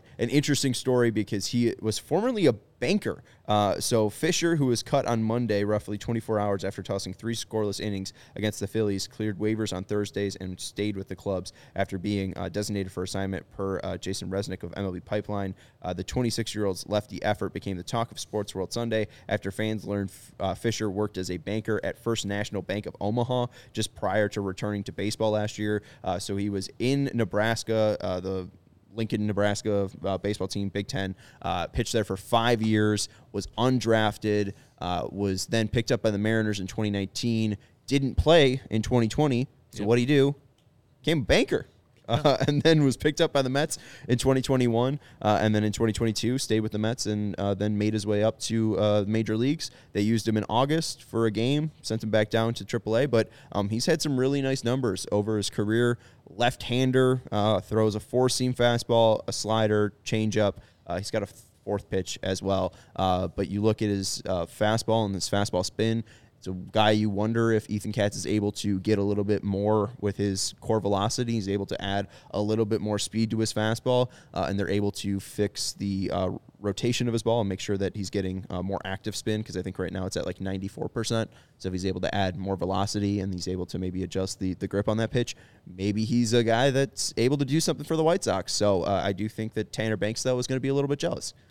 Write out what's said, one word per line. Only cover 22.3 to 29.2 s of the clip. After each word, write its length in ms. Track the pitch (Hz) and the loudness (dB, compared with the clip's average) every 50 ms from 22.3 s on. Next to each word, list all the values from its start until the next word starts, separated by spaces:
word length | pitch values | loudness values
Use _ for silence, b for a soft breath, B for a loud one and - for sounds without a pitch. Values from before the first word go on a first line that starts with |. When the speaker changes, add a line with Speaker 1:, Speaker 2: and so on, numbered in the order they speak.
| 101 101 104 - 104 98 87 | -2 -2 -4 -4 -6 -8 -6
Speaker 1:
Bank 240 | - 98 104 - | -4 -6 -6 -6
of 80 | 85 - - | -8 -8 -4
Omaha 460 | 98 104 117 120 120 135 131 123 120 - B B B B B | -4 -2 0 0 0 0 0 -2 -2 -4 B B B B B
just 200 | 110 107 - - | -4 -4 -4 -4
prior 340 | - 107 95 98 107 104 101 | -4 -2 0 2 2 2 0
to 120 | - 104 | 0 -4
returning 420 | 98 95 95 - 104 104 104 101 98 | -4 -4 -6 -4 -4 -4 -4 -4 -6
to 60 | - | -8
baseball 400 | 80 - 101 107 - - 110 107 | -6 -4 -4 -4 -2 0 0 0
last 280 | 107 107 104 107 - - | 2 0 -2 -2 -4 -4
year. 240 | 107 104 107 101 B B B B B | -2 -2 -2 -2 B B B B B
Uh, 140 | 92 90 | -4 -4
so 180 | 90 - - 98 | -4 -4 -4 -4
he 140 | 101 101 104 | -4 -2 -2
was 180 | 98 95 95 - - - | -4 -4 -6 -8 -6 -2
in 300 | 113 131 139 139 139 - - | 0 0 2 2 0 0 0
Nebraska, 800 | 117 113 87 98 104 107 113 113 - - - 110 110 107 107 98 - | 0 -2 0 2 0 2 2 0 -2 -2 -2 2 2 4 2 2 0
uh, 180 | - 95 92 92 | -2 -4 -4 -4
the 300 | 92 92 95 92 90 92 - - _ _ _ _ _ _ - | -4 -4 -6 -6 -6 -10 -14 -20 _ _ _ _ _ _ -6
Lincoln, 320 | 113 113 - 123 107 | -6 -4 -2 0 -2